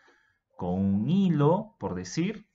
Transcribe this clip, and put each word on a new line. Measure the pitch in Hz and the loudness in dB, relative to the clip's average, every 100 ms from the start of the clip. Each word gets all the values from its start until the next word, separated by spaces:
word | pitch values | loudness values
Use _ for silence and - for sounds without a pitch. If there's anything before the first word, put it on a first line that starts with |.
| _ _ _ _ _ - | _ _ _ _ _ -8
con | 90 | -4
un | 92 98 101 117 | 0 0 0 2
hilo, | 190 185 151 147 180 - - | 2 2 4 4 2 -2 -10
por | 98 92 | -8 -6
decir, | 92 - 185 - - | -6 -4 -4 -6 -16